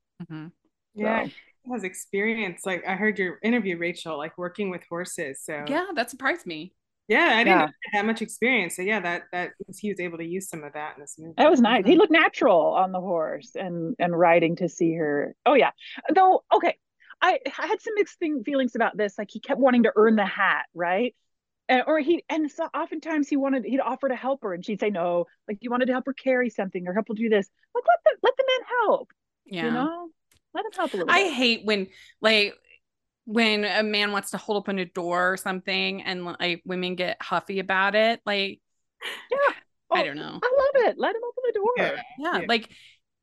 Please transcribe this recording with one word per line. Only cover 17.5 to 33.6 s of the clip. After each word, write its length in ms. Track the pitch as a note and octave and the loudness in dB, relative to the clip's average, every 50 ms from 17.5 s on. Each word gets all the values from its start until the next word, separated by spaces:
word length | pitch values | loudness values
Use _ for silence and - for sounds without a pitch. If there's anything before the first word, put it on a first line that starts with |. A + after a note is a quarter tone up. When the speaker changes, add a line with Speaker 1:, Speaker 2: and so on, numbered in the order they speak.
| - - | -8 -6
Speaker 3:
I 80 | C#4+ | -4
had 140 | D#4+ A4 G#4+ | -2 -2 -4
some 140 | - A#4 A4 | -4 -4 -2
mixed 240 | G#4 G4+ - - - | -2 -2 -2 -2 -6
thing, 240 | F4 D#4 D4+ C4+ G#3 | -4 -2 -2 -2 -4
feelings 300 | - C#4+ C4+ C4 A#3+ - | -2 -2 0 0 0 0
about 220 | A3+ A3+ G3 - | 0 -2 0 0
this. 200 | F#3 G#3+ G3+ - - | -2 -4 -4 -4 -6
Like, 100 | G#3 - | -12 -10
he 80 | - G#3+ | -12 -10
kept 200 | - - C#4 G3+ | -6 -4 0 2
wanting 240 | C4 C4 B3 A#3+ A3+ | 4 4 6 6 4
to 80 | A3 - | 4 6
earn 200 | G3+ G#3+ A3+ A3 | 6 6 6 6
the 100 | G#3+ G3+ | 4 2
hat, 380 | F#3+ - G3 G3 F3+ D#3 D3 D3 - - | 0 0 0 2 2 2 0 -2 -8 -8
right? 400 | E3 F3 E3+ F#3 G3 A#3+ B3 - _ _ _ _ _ _ _ _ _ _ - | -6 -2 0 0 0 0 -2 -4 _ _ _ _ _ _ _ _ _ _ 0
And, 140 | C4 B3+ B3 | 2 2 2
or 120 | C#4 D#4 D#4 | 2 0 0
he, 240 | C4+ C#4+ E4+ D#4+ - - | 2 2 0 0 0 -4
and 220 | D4 D#4+ D#4 C#4+ | -4 -2 -2 -4
so 140 | - - E4 - - | -4 -6 -8 -6 -4
oftentimes 540 | C#4+ D#4+ - - D#4 - D#4 D#4+ D4+ C#4+ - | -6 -6 -6 -8 -10 -6 -4 -2 -2 0 0
he 80 | D4+ | 0
wanted, 280 | C#4 C4+ C#4 C4+ C4+ G#3+ | 0 0 0 0 -2 -2
he'd 160 | A3 A#3 C#4 | -2 -2 -2
offer 280 | - A3+ C4 B3 - C4+ | -2 -2 -4 -2 -2 -2
to 60 | B3+ | -2
help 260 | - A3+ B3+ C#4 C4+ | -2 -2 -4 -4 -4
her 100 | - G#3 | -4 -6
and 120 | F3+ F3 F3+ | -6 -6 -6
she'd 160 | - G#3+ F#3+ | -6 -4 -2
say 100 | A3 G#3 | -2 -2
no. 360 | G#3 F3 E3+ F3 F3 F3 E3+ - _ _ _ - | 0 0 0 0 0 0 -2 -4 _ _ _ -12
Like, 100 | G#3+ G3+ | -10 -8
he 80 | - B3 | -6 -4
wanted 180 | A#3+ B3 B3+ | -2 -2 0
to 60 | B3 | 0
help 140 | B3 C4 C4 | 0 -2 -2
her 60 | C#4 | -6
carry 380 | C4 - - C4+ B3+ B3 B3 A#3+ | -8 -4 0 0 2 2 0 -2
something 360 | - - G3+ F#3+ - F#3 F3+ F3 | -2 -4 -6 -6 -6 -8 -6 -4
or 40 | |
help 160 | F3+ G#3+ G#3+ - | -4 -4 -4 -4
her 60 | A3+ | -4
do 140 | G#3 A#3 A#3 | -2 0 2
this. 200 | G#3+ G3+ G3 _ _ _ _ _ - | 2 2 2 _ _ _ _ _ -8
Like, 100 | A#4+ B4 | -4 2
let 120 | - F5 - - | 2 2 4 4
the, 140 | D#5 B4+ - | 0 0 2
let 140 | - A4+ B4+ | 0 0 2
the 80 | - C5 C5 | 2 2 0
man 180 | B4+ B4+ - - A#4+ B4 | 0 -2 -2 -4 -2 0
help, 320 | A4+ G4 - - - _ _ _ _ _ _ _ _ | 2 2 2 0 0 _ _ _ _ _ _ _ _
Speaker 1:
Yeah. 200 | - G#3 F3 E3 | -10 -8 -4 -4
Speaker 3:
you 40 | D#3+ | -2
know? 380 | D#3+ - C4 D#4 E4+ E4+ F4 E4 _ _ _ _ _ _ _ _ - | -2 -2 -2 -4 -4 -8 -12 -16 _ _ _ _ _ _ _ _ -8
Let 100 | E4 G#4 | -8 -8
him 60 | A4 - | -6 -4
help 180 | F#4+ F4 D4 | -4 -4 -2
a 40 | - | -2
little 140 | G3+ E3+ C#4+ | -2 0 2
Speaker 1:
I 100 | E4+ F4+ G4 | 4 4 4
Speaker 3:
bit. 80 | F4+ | 2
Speaker 1:
hate 280 | C#4+ A#3+ C4 A#3+ A3+ A3 - | 0 0 2 2 2 0 0
when, 220 | G#3 G#3+ G3+ F#3+ F#3 - - - _ _ - | 0 0 0 -2 -4 -10 -20 -20 _ _ 0
like, 340 | - G#3+ A3 G#3+ G#3 G3+ - _ _ _ _ _ _ _ _ _ _ _ _ _ - | 2 4 4 4 2 0 -2 _ _ _ _ _ _ _ _ _ _ _ _ _ -10
when 400 | A#3 G#3 A#3 A#3 A3 G#3+ G#3 | -4 0 2 2 4 2 2